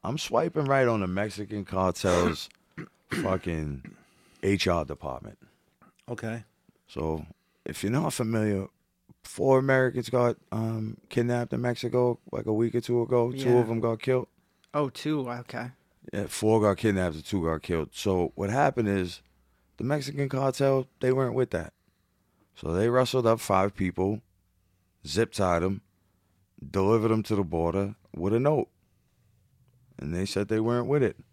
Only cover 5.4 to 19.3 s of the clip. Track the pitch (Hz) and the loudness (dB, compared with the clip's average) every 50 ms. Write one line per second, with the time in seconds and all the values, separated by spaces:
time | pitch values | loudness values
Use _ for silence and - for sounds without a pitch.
5.4 | - _ _ _ _ _ _ _ _ _ _ _ _ - 123 110 - 113 113 117 | -20 _ _ _ _ _ _ _ _ _ _ _ _ -12 -10 -8 -8 -8 -8 -8
6.4 | 107 _ _ _ _ _ _ _ _ _ - - 78 80 80 78 78 80 80 _ | -12 _ _ _ _ _ _ _ _ _ -8 -4 -2 -2 -2 -4 -6 -10 -16 _
7.4 | _ _ _ _ _ - - - - 98 117 143 170 156 - - 123 110 113 110 | _ _ _ _ _ -12 -10 -4 -2 0 0 0 0 -2 -2 -2 -2 0 0 0
8.4 | 107 107 101 95 98 - _ _ _ _ _ _ _ _ - _ _ - - - | 0 0 0 -2 -4 -6 _ _ _ _ _ _ _ _ -20 _ _ -16 -6 0
9.4 | - 135 135 131 131 135 131 131 131 127 - 127 117 - - 123 120 120 - - | 4 4 4 4 4 4 2 4 4 2 0 -4 -6 -2 0 2 2 2 0 -2
10.4 | _ _ - 110 113 113 113 110 110 107 - - _ _ - 123 117 120 123 120 | _ _ -6 -4 -4 -2 -4 -4 -6 -8 -10 -12 _ _ -2 0 0 2 0 -2
11.4 | 120 - - 120 123 123 120 - - 120 - 123 123 123 120 - _ - - 120 | -2 -2 -4 -2 -2 -2 -4 -2 -4 -2 2 2 2 2 0 -2 _ -10 -8 -6
12.4 | - - 110 107 117 117 - 120 - - 120 120 117 113 127 120 117 120 123 135 | -2 -2 0 2 0 0 0 -2 -2 0 0 0 0 2 2 2 2 0 -2 -2
13.4 | 135 123 123 123 117 110 117 113 110 117 113 107 - 131 131 127 - _ _ _ | 2 4 4 4 4 2 0 -2 0 -2 -2 -2 -2 0 0 0 -2 _ _ _
14.4 | _ _ _ _ _ _ - 147 147 135 - - - 151 156 147 131 120 120 120 | _ _ _ _ _ _ -4 -2 -2 -2 -4 -6 -4 -4 -2 -2 -4 -6 -8 -10
15.4 | 120 - - 117 117 127 131 _ _ _ _ _ _ - - - 101 - - - | -10 -10 -10 -10 -10 -10 -12 _ _ _ _ _ _ -8 -6 -6 -6 -4 -6 0
16.4 | - 107 110 113 104 104 98 - - 110 101 95 92 87 76 78 76 - - 98 | 2 4 6 6 6 4 4 4 2 2 4 4 2 0 -2 -4 -8 -4 -4 -2
17.4 | 82 82 80 78 - - 87 82 76 - - - - 104 95 92 87 - - - | 0 0 -2 -2 -2 -2 -2 -2 -2 -4 -8 -6 -2 2 2 2 2 0 -2 -4
18.4 | 98 98 107 135 147 151 - - 113 104 101 98 92 87 92 - _ _ | -4 -2 2 2 2 2 2 0 0 0 2 0 0 -2 -6 -14 _ _